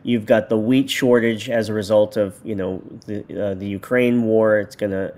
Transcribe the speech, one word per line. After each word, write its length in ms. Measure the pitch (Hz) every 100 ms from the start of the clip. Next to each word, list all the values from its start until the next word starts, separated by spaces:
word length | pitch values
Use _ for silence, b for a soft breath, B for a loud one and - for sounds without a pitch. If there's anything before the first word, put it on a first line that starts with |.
You've 220 | - 120 104
got 220 | 113 107
the 80 | 110
wheat 320 | 110 131 135
shortage 600 | - 127 123 117 110 113
as 180 | 117 107
a 60 |
result 420 | 107 98 107 107 110
of, 220 | 98 -
you 120 | 113
know, 280 | 101 90 92 - -
the, 460 | - 104 - 95 101
uh, 40 |
the 120 | 95 101
Ukraine 560 | 98 - 123 123 120
war. 360 | 113 110 110 104
It's 180 | 101 -
gonna 360 | 104 95 87